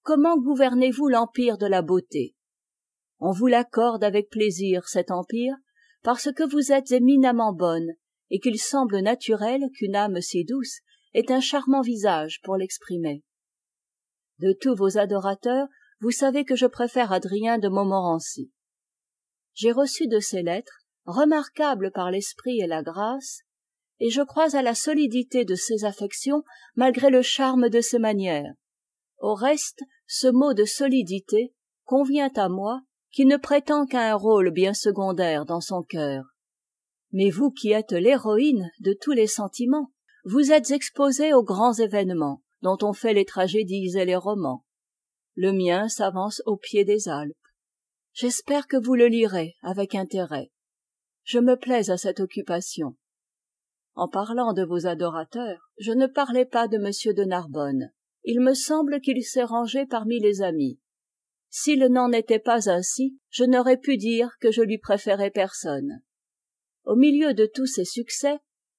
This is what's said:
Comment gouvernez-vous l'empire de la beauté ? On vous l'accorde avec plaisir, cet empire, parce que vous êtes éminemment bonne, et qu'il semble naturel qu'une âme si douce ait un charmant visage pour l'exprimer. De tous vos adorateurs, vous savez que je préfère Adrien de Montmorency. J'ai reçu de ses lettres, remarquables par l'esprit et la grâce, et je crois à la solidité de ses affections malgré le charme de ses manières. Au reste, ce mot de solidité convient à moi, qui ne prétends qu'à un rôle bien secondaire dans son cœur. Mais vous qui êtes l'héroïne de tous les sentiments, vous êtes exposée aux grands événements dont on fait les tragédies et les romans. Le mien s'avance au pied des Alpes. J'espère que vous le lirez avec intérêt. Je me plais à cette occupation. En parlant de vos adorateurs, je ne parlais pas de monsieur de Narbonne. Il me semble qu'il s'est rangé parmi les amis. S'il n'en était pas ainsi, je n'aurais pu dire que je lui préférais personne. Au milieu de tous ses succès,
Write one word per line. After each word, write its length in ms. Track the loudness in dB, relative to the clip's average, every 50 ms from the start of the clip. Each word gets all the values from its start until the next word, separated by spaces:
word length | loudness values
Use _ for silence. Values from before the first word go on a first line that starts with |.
| -4
Comment 340 | 0 4 4 6 6 4
gouvernez-vous 680 | 4 2 2 2 4 4 4 4 4 2 2 2 2 2
l'empire 520 | 2 2 2 2 0 -2 -2 0 0 0 0
de 80 | 0
la 140 | 0 2 2
beauté ? 540 | 2 2 2 0 0 _ -4 -6 -6 -6 -8 _ _ _ _ _ _ _ _ _ _ _ _ _ _ _ _ _
On 100 | -4 -4
vous 160 | -2 0 2
l'accorde 560 | 4 4 4 2 0 0 0 0 0 0 0 0
avec 280 | 0 0 0 -2 -2
plaisir, 580 | -2 -2 -2 0 -2 -2 -2 -2 -2 -2 -2 -4
cet 240 | -4 -4 -2 -2 -4
empire, 420 | -6 -6 -6 -6 -4 -4 -4 -6 -8 _ _ _ _ _ _ _ _ -2
parce 300 | -2 -2 -2 -2 -4 -4
que 100 | -2 -2
vous 300 | -2 0 0 2 2 2
êtes 180 | 2 2 2
éminemment 600 | 2 4 6 6 6 6 6 4 4 2 0 -2 -2
bonne, 400 | 0 0 0 0 0 -4 -6 -8 -12 _ _ _ _ _ -6
et 120 | -6 -2
qu'il 180 | -2 -2 -2 -2
semble 400 | -4 -2 -2 0 0 0 0 0
naturel 720 | 0 0 0 -2 -2 -2 -2 -2 0 -2 -2 -2 -2 -4 -6
qu'une 180 | -6 -4 -2 -2
âme 260 | 0 -2 -2 -2 -4
si 240 | -6 -4 -4 -4 -4
douce 360 | -2 -4 -4 -6 -6 -10 -14 -18 _ _ _ _ _ -2
ait 160 | -2 0 2
un 100 | 0 0
charmant 420 | 0 -2 -2 -2 0 2 2 2 2
visage 580 | -2 -2 -2 0 0 0 0 -2 -4 -8 -10 -8
pour 140 | -4 -4
l'exprimer. 680 | -4 -4 -4 -8 -12 -10 -8 -6 -6 -4 -4 -6 -8 -12 _ _ _ _ _ _ _ _ _ _ _ _ _ _ _ _ _ _ _ _ _ _ -2
De 120 | 0 0 0 2
tous 140 | 0 -2 0
vos 240 | 2 0 0 2 0
adorateurs, 720 | 0 0 -2 -2 -2 -4 -4 -4 -2 -2 -2 -2 -2 -4 _ _ _ _ _ _
vous 100 | -4 -4
savez 340 | -2 0 0 0 0 0 -2
que 120 | -2 0
je 100 | 2 2
préfère 460 | 0 0 -2 -6 -2 -2 -2 -2 0 0
Adrien 460 | -2 -2 -2 -4 -2 -2 0 0 0
de 100 | 0 0
Montmorency. 840 | 0 0 0 0 0 0 0 0 -2 -2 -4 -8 -10 -12 -14 -14 _ _ _ _ _ _ _ _ _ _ _ _ _ _ _ _ _ _ _ _ _
J'ai 160 | -2 0 2
reçu 380 | 2 2 2 0 0 -4 -2 0
de 100 | 0 0
ses 240 | -2 -2 -4 -4 -2
lettres, 380 | -2 -4 -4 -6 -10 -18 _ _ _ _ _ _
remarquables 880 | -6 -2 2 2 4 4 2 0 -4 -4 -2 -2 0 0 -2 -4 -6 -4
par 180 | -4 -4 -4
l'esprit 500 | -4 -4 -4 -6 -10 -10 -6 -4 -4 -2
et 60 | -2
la 160 | -2 -4 -4 -6
grâce, 600 | -8 -6 -6 -4 -4 -4 -6 -8 -12 -16 -16 -18 _ _ _ _ _ _ _ _ _ _ -4
et 100 | -4 -2
je 120 | 0 0 -2
crois 340 | -2 0 0 0 2 2
à 60 | 0 0
la 120 | 0 -2
solidité 720 | -2 -2 0 0 2 2 0 0 -2 -2 0 0 0 0
de 100 | 0 -2
ses 300 | -4 -2 -2 -4 -2 -2
affections 580 | -4 -4 -6 -6 -8 -8 -6 -2 -2 0 -2 -2 -6 -12 -20 -20 _ _
malgré 360 | 2 2 2 4 4 4 6
le 120 | 6 6 4
charme 460 | 2 0 0 0 2 2 4 4 4
de 120 | 4 2
ses 180 | 2 2 0 0
manières. 560 | 0 0 0 0 0 -2 -2 -2 -4 -6 -12 -18 _ _ _ _ _ _ _ _ _ _ _ -6
Au 160 | -4 -4 -2
reste, 480 | 0 0 0 0 0 -2 -6 -10 -12 -16 -18 _ _ _
ce 200 | -10 -6 0 2
mot 280 | 4 4 4 4 4 2
de 100 | 2 0
solidité 880 | 0 0 -2 0 0 2 0 0 -2 -4 -8 -4 -2 0 0 0 -2 -6 _ _ _ _ _ _
convient 480 | -2 0 0 2 2 0 0 0 0 0
à 140 | 0 -2 -2
moi, 320 | -2 -4 -4 -6 -6 -8 -10 _ _ _ _ _ 0
qui 140 | 4 4
ne 100 | 6 4
prétends 480 | 4 2 0 0 0 2 2 0 0 0
qu'à 260 | 0 0 0 0 0
un 40 | 0
rôle 360 | 0 2 4 4 4 4 2
bien 220 | 2 2 0 0 0
secondaire 720 | 0 -2 -2 0 0 -2 -2 -2 0 0 0 0 -2 -2
dans 160 | -4 -6 -6
son 220 | -6 -6 -6 -8 -8
cœur. 420 | -8 -6 -6 -4 -4 -4 -6 -8 -12 _ _ _ _ _ _ _ _ _ _ _ _ _ _ _ _ -2
Mais 160 | 2 2 2
vous 220 | 2 2 0 0
qui 220 | 0 0 0 0 0
êtes 200 | 0 0 -2 -2
l'héroïne 800 | 2 4 4 4 4 2 0 0 2 2 2 2 0 -2 -6 -10 -6
de 160 | -2 -2 -2 -2
tous 140 | -2 -2 0
les 140 | 2 2
sentiments, 640 | 0 0 -4 -6 -8 -6 -4 -2 0 0 0 -2 -6 _ _ _ _ _ _ -8
vous 260 | -2 0 2 4 6
êtes 200 | 6 4 4 2
exposée 640 | -2 -4 -4 -6 -4 0 0 0 0 0 2 4 4
aux 80 | 4 4
grands 320 | 2 0 0 2 2 2
événements 680 | 2 0 0 0 0 0 0 -2 -2 -2 -4 -4 -6 _ _ _ _ -2
dont 160 | -2 -2 0 -2
on 100 | -2 -2
fait 200 | -2 -2 0 2
les 140 | 2 2
tragédies 720 | 2 0 -2 -2 0 0 -2 -2 -2 -4 -4 -4 -2 -2 -2
et 60 | 0
les 120 | 0 0
romans. 480 | 0 -2 -2 -4 -2 -2 -4 -6 -6 -10 _ _ _ _ _ _ _ _ _ _ _ _ _ _
Le 180 | -2 0 2 2
mien 360 | 2 2 2 2 0 0 -2
s'avance 540 | -2 -2 -2 -2 -2 -2 -4 -4 -6 -6 -4
au 100 | -4 -4
pied 280 | -4 -6 -2 0 2 2
des 240 | 2 2 0 0 -4
Alpes. 280 | -6 -6 -6 -8 -12 _ _ _ _ _ _ _ _ _ _ _ _ _ _ _ _
J'espère 520 | -6 -4 -4 -4 -4 -4 -2 -2 -2 -2
que 100 | 0 -2
vous 180 | 0 2 2 4
le 120 | 6 6
lirez 500 | 6 6 4 2 0 0 -2 -4 -6 -8 _ -10
avec 320 | -8 -4 -4 -4 -4 -4
intérêt. 560 | -4 -6 -4 -4 -6 -6 -4 -6 -8 -10 -10 _ _ _ _ _ _ _ _ _ _ _ _ _ _ _
Je 160 | -4 0 2
me 180 | 4 4 4
plais 340 | 2 0 0 0 0 0 0
à 60 | -2
cette 240 | -4 -4 -4 -4 -4
occupation. 760 | -6 -6 -6 -8 -8 -6 -6 -6 -6 -8 -8 -8 -8 -8 -10 _ _ _ _ _ _ _ _ _ _ _ _ _ _ _ _ _ _ _ _
En 140 | -8 -8 -6
parlant 440 | -4 -4 -4 -4 -4 -2 -2 0 0
de 120 | -2 -2
vos 220 | -2 -2 -2 -2
adorateurs, 840 | -4 -4 -2 -4 -4 -4 -6 -8 -8 -10 -10 -8 -8 -10 -12 _ _ _ -10
je 140 | -6 -2 0
ne 140 | 0 0
parlais 400 | 0 0 -2 -2 0 0 0 0
pas 200 | 0 0 -2 -2
de 120 | 0 -2 -2
monsieur 360 | -4 -4 -6 -4 -2 -2 0
de 100 | 0 0
Narbonne. 680 | 0 -2 -4 -6 -6 -6 -6 -4 -2 -2 -4 -6 -8 _ _ _ _ _ _ -6
Il 160 | -2 0 2
me 140 | 4 2 2
semble 460 | 2 0 -2 0 0 0 0 -2 -2
qu'il 240 | -2 -2 -2 -2 -4
s'est 180 | -4 -2 -2 -2
rangé 440 | -2 -2 -2 -2 -2 -2 -4 -4
parmi 340 | -4 -4 -6 -4 -4 -2 0
les 220 | 2 2 2 2 0
amis. 360 | -2 -2 -2 -2 -2 -4 -8 _ _ _ _ _ _ _ _ _ _ _ _ _ _
S'il 360 | -12 -6 -2 0 2 4 4
n'en 260 | 4 4 4 2 2 2
était 260 | 0 0 2 0 0
pas 320 | 2 0 0 0 2 0
ainsi, 480 | 0 0 0 -2 -4 -2 -4 -4 -4 -8 _ _
je 160 | -4 0 2
n'aurais 320 | 4 4 4 4 4 2
pu 200 | 2 2 0 -2
dire 340 | 0 0 0 0 0 0 -2 -4 _
que 100 | 0 2
je 120 | 2 2 2
lui 160 | 0 0 -4
préférais 520 | -2 -2 -2 -2 0 0 0 0 0 -2
personne. 720 | -2 -2 -2 -2 -4 -8 -8 -6 -6 -6 -6 -8 -10 -12 -16 _ _ _ _ _ _ _ _ _ _ _ _ _ _ _ _
Au 120 | 2 4
milieu 380 | 6 6 6 6 4 4 2 2
de 120 | 2 2
tous 200 | 2 0 -2 -4
ses 180 | -4 -4 -4 -6
succès, 540 | -4 -6 -8 -8 -8 -6 -4 -2 -2 -2 -4 -8 _ _ _ _ _ _